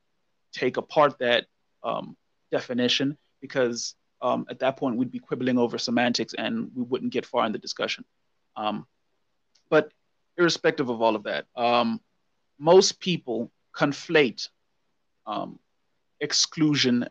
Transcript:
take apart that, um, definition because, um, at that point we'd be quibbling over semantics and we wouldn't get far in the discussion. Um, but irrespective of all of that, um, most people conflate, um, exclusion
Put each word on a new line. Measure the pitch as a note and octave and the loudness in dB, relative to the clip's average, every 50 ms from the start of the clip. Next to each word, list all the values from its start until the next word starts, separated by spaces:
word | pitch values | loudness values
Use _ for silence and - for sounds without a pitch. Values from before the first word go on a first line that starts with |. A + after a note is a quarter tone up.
| _ _ _ _ _ _ _ _ _ _ - | _ _ _ _ _ _ _ _ _ _ -8
take | - C3+ B2+ - | -4 -4 -2 -2
apart | B2+ B2 - - D#3 D3 C#3+ B2+ - | -4 -6 -2 2 4 4 4 2 0
that, | B2+ A#2+ A#2+ - - _ _ _ _ _ _ _ - | -2 0 0 0 0 _ _ _ _ _ _ _ -8
um, | A#2 A2+ - - - - - _ _ _ _ _ _ | -6 -6 -6 -8 -12 -16 -20 _ _ _ _ _ _
definition | D#3 C3+ - - B2 A#2+ B2 B2 - - C#3 C#3 D3+ - _ _ _ _ | -6 -6 -4 -4 -4 -2 0 0 0 0 0 -2 -4 -6 _ _ _ _
because, | C3+ B2+ - C#3 B2+ A#2 A#2+ A#2+ - - - _ _ _ _ - | -16 -6 -2 0 0 0 -2 -4 -8 -10 -12 _ _ _ _ -6
um, | B2+ B2 B2 A#2+ A#2+ - | -4 -2 -2 -2 -4 -8
at | B2+ - | -6 -4
that | C3 C3 C3+ | -2 -2 -2
point | - C#3 C3 A2 | -2 -2 -2 -2
we'd | A#2+ B2+ B2 | -2 -2 -4
be | - A#2+ | -6 -10
quibbling | - - D3 B2+ B2+ C3 B2 B2 | -10 -8 -6 -4 0 0 2 2
over | A#2+ A2+ - | 2 0 -2
semantics | A2+ - - A#2 A#2+ B2 A#2+ A#2+ - A2+ - - | -4 -4 -2 0 2 2 2 0 -2 -4 -4 -6
and | A#2 A2+ A2 A2+ A2+ - - - | -6 -4 -4 -4 -4 -6 -6 -6
we | B2+ A#2+ | -8 -4
wouldn't | A#2+ B2+ - B2 B2 B2 | -4 -4 -4 -4 -4 -4
get | A#2+ - | -4 -4
far | - - A#2+ A2+ | -2 0 0 0
in | A2 | 0
the | G#2 - | -2 -6
discussion. | - - - - A2+ A2 - - - _ _ _ _ _ _ _ _ _ - | -8 -10 -8 -6 -6 -6 -6 -8 -12 _ _ _ _ _ _ _ _ _ -10
Um, | A#2 G#2+ G#2+ G#2 - - _ _ _ _ _ _ _ _ _ _ _ _ _ _ _ _ - | -6 -6 -4 -4 -6 -8 _ _ _ _ _ _ _ _ _ _ _ _ _ _ _ _ 2
but | D#3+ D3+ D3+ - _ _ _ _ _ _ _ _ _ | 2 2 2 2 _ _ _ _ _ _ _ _ _
irrespective | F3 F3 E3 - - - D#3+ D#3+ D3+ C#3 A#2+ | 2 2 2 2 2 0 0 0 0 0 -2
of | A#2 A2 | 0 2
all | A#2 A2+ G#2+ | 2 2 2
of | G#2 G#2 | 2 -2
that, | A2 E2+ D2 - _ - | -4 -6 -6 -6 _ -4
um, | A#2+ A#2+ A#2+ A#2+ A#2+ A#2 A2+ A2+ A2 - _ _ _ _ _ _ _ _ _ _ - | -2 0 2 4 4 2 2 -2 -4 -8 _ _ _ _ _ _ _ _ _ _ 0
most | D3 E3 F3+ F#3 F3+ - - - | 4 8 8 8 8 6 2 -4
people | - F#3+ E3+ D3+ - B2+ A2+ A2+ A2+ - _ _ _ _ - | -4 -4 -4 -2 -4 -4 -4 -4 -6 -8 _ _ _ _ -4
conflate, | - D#3 C#3+ C#3 - - - E3+ D#3 C#3+ A2+ G2+ - - - _ _ _ _ _ _ _ _ _ _ _ _ _ _ - | -2 -2 -2 -2 -4 -2 2 4 4 4 4 0 -6 -12 -14 _ _ _ _ _ _ _ _ _ _ _ _ _ _ -12
um, | A2 G#2+ - - - - - _ _ _ _ _ _ _ _ _ _ _ - | -8 -8 -8 -8 -10 -12 -18 _ _ _ _ _ _ _ _ _ _ _ -10
exclusion | D3 C#3+ - - - - - E3 D#3 D3+ D3 C3 B2+ B2 B2 A#2+ B2 - | -6 -2 0 0 -2 -2 0 2 2 2 4 4 2 2 2 2 0 -2